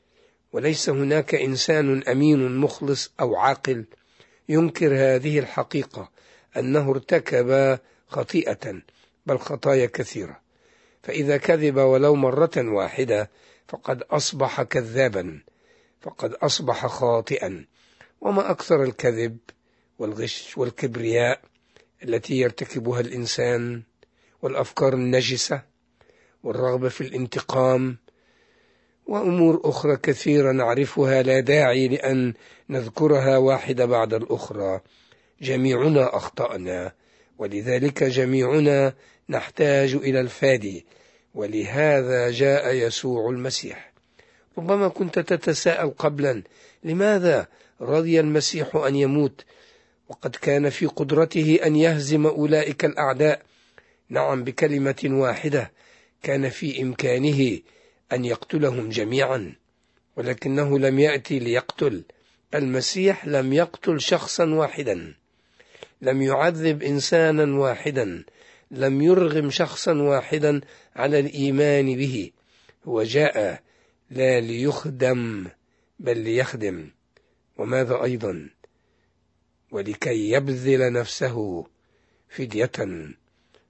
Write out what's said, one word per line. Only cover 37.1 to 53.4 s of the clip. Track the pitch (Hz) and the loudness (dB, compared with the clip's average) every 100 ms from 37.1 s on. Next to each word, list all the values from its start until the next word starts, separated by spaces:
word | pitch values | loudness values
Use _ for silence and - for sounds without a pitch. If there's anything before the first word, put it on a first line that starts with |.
| _ _ - | _ _ -10
ولذلك | 104 101 117 123 143 139 | -8 -6 -2 0 0 0
جميعنا | 139 127 127 131 127 151 147 139 135 - _ _ - | 0 2 2 2 2 4 4 4 2 -2 _ _ -8
نحتاج | 127 - - 151 139 135 | -6 -6 0 2 4 2
إلى | 139 135 131 | 0 0 0
الفادي، | 127 - 139 127 101 90 - _ _ _ _ - | -2 0 2 2 0 -10 -16 _ _ _ _ -10
ولهذا | 104 107 101 131 151 139 127 127 120 | -6 -4 -4 0 2 2 2 0 0
جاء | 120 139 143 123 | 2 2 2 2
يسوع | 127 117 - 131 120 113 | 0 0 -2 -4 -2 -2
المسيح. | 127 127 - - - - _ _ _ _ _ _ - | -4 -6 -6 -8 -14 -18 _ _ _ _ _ _ -8
ربما | 170 202 190 | -2 0 0
كنت | - 180 180 | -2 -4 -2
تتساءل | 160 170 - 147 180 165 156 | -2 -2 -2 -2 0 0 -2
قبلًا: | - 156 143 143 117 90 _ - _ | -2 -4 0 -2 -2 -8 _ -20 _
"لماذا | 165 170 208 202 175 131 104 _ _ - | -6 0 2 2 2 2 0 _ _ -12
رضي | 123 151 165 165 | -2 0 2 2
المسيح | 151 151 143 165 143 156 | 4 2 0 -4 -4 -2
أن | 139 139 | 0 2
يموت | 135 143 143 - - _ _ _ _ _ - | 2 2 0 -2 -20 _ _ _ _ _ -20
وقد | - 139 - | -12 -12 -6
كان | - 143 143 | 0 0 0
في | - 147 | 0 -4
قدرته | - 143 151 160 - 156 160 160 | -2 0 2 2 2 4 4 4
أن | 151 | 4
يهزم | 165 156 139 151 151 | 4 2 0 2 2
أولئك | 151 147 151 151 139 156 | 2 2 2 2 -2 -2
الأعداء؟" | 147 139 127 151 147 | 0 -2 2 2 2